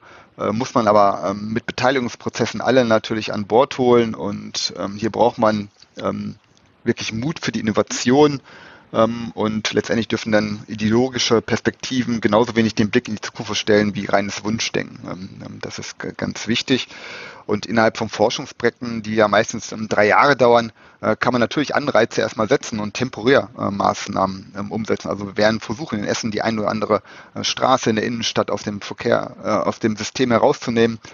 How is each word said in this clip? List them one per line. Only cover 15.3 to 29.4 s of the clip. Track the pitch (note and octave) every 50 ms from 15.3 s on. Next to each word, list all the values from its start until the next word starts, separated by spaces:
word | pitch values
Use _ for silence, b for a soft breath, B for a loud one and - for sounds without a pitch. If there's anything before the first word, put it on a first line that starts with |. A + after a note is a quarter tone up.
| G#2+ - G2
ähm, | G2+ G#2 G#2
das | - G2 - -
ist | - - - -
g-, | - F2+ F2+
ganz | - G2+ G2 G2 - - G#2
wichtig. | A#2 - - - C3 A#2 - B B B B B B B B B B B B
Und | - G#2 G#2 -
innerhalb | - A2 A#2 A2 A2 -
von | - A2+ G#2
Forschungsprojekten, | - - G#2 A#2+ - - C#3 - - - - A#2+ - _ B2+ A#2+ A#2 A2+ G#2
die | G#2+ A2
ja | A2 G#2+ G#2
meistens, | G2+ G#2 A2 - - A2 - - G#2+
ähm, | G#2+ A2 G#2+
drei | A2+ G2 G#2+ G#2
Jahre | F#2+ G2 B2 C#3+ C#3
dauern, | A#2+ C3 A#2+ A#2+ A#2 A#2 A2+ b b b b b b
äh, | - G#2+ A2
kann | - - B2 B2
man | B2
natürlich | A2+ - - D#3 C#3 - -
Anreize | - C#3+ C#3+ - G#2+ A#2+ - - -
erstmal | G#2 A2+ - - A2 F#2+
setzen | C3+ D3+ - - - G#2+
und | G#2 G2 -
temporär, | - B2+ B2+ - - G#2+ B2+ C#3 A#2+ G#2 G#2 C3 -
äh, | G#2 G2+
Maßnahmen, | G2+ G2 G2 G2 G2+ - - - G2+ G2 F#2+ F#2+ F#2+ G2 G2+ - -
ähm, | G2 G2+ G2+ E2+
umsetzen. | A2 A2 - G#2 G2+ - D#2+
Also | - G2 G#2
wir | G2+ F#2
werden | - G#2 G#2+ A2+ G#2+
versuchen, | - - A2+ A#2 D#3+ - A#2+ G#2
in | G#2
Essen | - A2 - - A2+
die | G#2 G#2 -
ein | A2 A2+ A2
oder | G#2 -
andere, | G#2 A2 G#2 G2+ G#2+ G2 B B B B B B B
äh, | A2+ A2
Straße | - - - B2+ B2 C3 B2+ - A#2+
in | A2
der | A2 G2+
Innenstadt | A2 A#2+ A#2 G#2+ - - A#2 G#2 -
aus | G2+ G2+ -
dem | A2 G#2 G2
Verkehr, | - - - - - A#2 A#2 G#2+ G#2 A2 - -